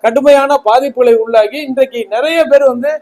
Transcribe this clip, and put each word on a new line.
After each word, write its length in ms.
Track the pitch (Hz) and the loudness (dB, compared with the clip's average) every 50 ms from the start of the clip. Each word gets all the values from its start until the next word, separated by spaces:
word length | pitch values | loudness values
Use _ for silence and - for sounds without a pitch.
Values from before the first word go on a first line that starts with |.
| - | -2
கடுமையான 460 | 226 226 285 269 294 285 277 269 277 285 277 - 214 | 0 -2 2 2 4 4 4 2 0 -2 -2 0 0
பாதிப்புகளை 460 | 220 254 269 285 - 247 247 240 233 226 | 0 0 0 -2 -2 0 2 2 2 0
உள்ளாகி 360 | 226 226 226 226 214 208 262 294 302 269 | 0 0 0 0 0 0 -4 -10 -10 -6
இன்றைக்கு 320 | 262 247 262 262 254 240 220 196 208 | -2 -2 -2 -2 -2 -10 -8 -6 -6
நிறைய 240 | 226 269 311 330 330 320 254 | -4 -4 -2 0 -2 0 2
பேர் 140 | 277 277 285 269 | 2 2 2 2
வந்து 180 | 247 240 247 294 311 302 | 0 -2 -4 -6 -6 -6